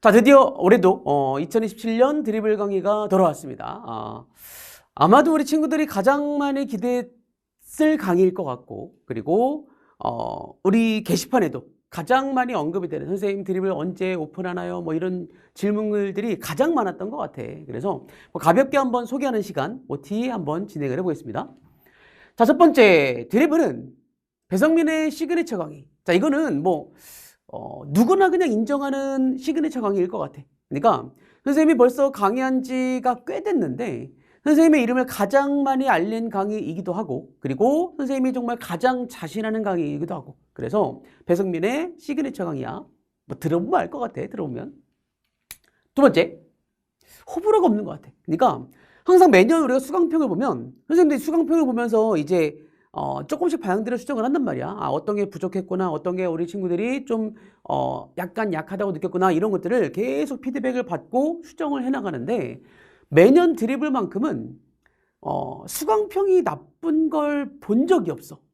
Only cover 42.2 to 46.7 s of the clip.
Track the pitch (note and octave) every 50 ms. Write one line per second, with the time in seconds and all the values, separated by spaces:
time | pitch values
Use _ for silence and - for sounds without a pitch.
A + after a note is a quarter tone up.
42.2 | D4+ C#4 - - F#3+ E3+ D#3 C3+ B2+ A#2 A2+ - - _ _ _ _ _ _ _
43.2 | _ _ C3+ - - D#3+ D#3 E3+ F#3 A3+ F4+ F4+ - - - C#4+ B3 A3+ - -
44.2 | - - - G#3+ E3+ D3 B2 A#2 D#3+ C#4 C#4+ _ _ _ _ _ _ _ _ _
45.2 | _ _ _ _ _ _ - _ _ _ _ _ _ _ _ - C#4 C4+ F3+ E3
46.2 | - - - - _ _ _ _ _ _